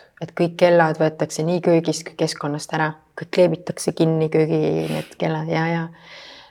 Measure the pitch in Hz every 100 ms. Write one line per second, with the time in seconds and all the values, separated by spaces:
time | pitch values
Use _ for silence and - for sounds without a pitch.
0 | - - 165 - 170 170 175 170 160 160
1 | 156 156 151 - 160 180 175 165 165 156
2 | - - 160 - 147 147 - 156 156 -
3 | _ - 165 - 180 160 - - - -
4 | 160 160 156 160 156 160 151 156 156 156
5 | - - 170 160 160 160 165 165 165 -
6 | - - - - -